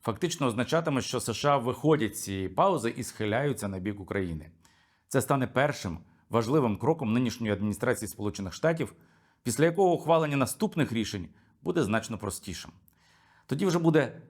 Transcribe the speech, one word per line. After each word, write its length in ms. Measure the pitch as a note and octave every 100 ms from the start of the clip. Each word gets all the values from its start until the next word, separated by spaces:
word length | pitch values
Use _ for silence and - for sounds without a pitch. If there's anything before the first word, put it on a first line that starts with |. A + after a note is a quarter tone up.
фактично 460 | - G#2+ F3 - C3+
означатиме, 540 | A2+ A#2+ D#3+ D#3+ C3+
що 180 | A2 B2
С 140 | -
Ш 160 | A2 C#3+
А 80 | C#3
виходять 600 | A#2+ B2 D3 D#3 A2 -
з 60 |
цієї 260 | - G2 F#2+
паузи 440 | - F#3+ E3+ A2+ B2+
і 60 |
схиляються 640 | A#2 - G#2+ A2 D3 A#2+ G2+
на 120 | F#2+
бік 200 | F#2+ G2+
України. 520 | F#2 G2 F#2 D#2+ D2+ _ _ _ _ _ _
Це 140 | C#3
стане 260 | A2+ C#3 B2
першим 500 | B2+ C#3+ C#3 G2+ D#2+ - _ _
важливим 480 | A2+ A2+ D#3 B2 G2
кроком 360 | A#2+ D#3+ A#2+
нинішньої 400 | A2+ B2+ - A2
адміністрації 560 | G2+ G#2 F#2+ B2 A#2 G#2+
Сполучених 440 | - G#2 G2+ G2
Штатів, 400 | - D#3 E3 B2+ - _ _ _ _
після 220 | - A2 D#3+
якого 280 | E3+ F#3+
ухвалення 440 | E3+ D3 E3 D#3 C#3
наступних 540 | B2+ - G#3+ - C3
рішень 360 | A2+ G#2+ G#2 E2 - _ _
буде 220 | D3+ F3
значно 340 | A2 A2 - A2+
простішим. 540 | G2+ - - F2 - - _ _ _ _ _ _ _
Тоді 200 | C#3 F#3+
вже 140 | E3+
буде 420 | E3 D#3 B2 -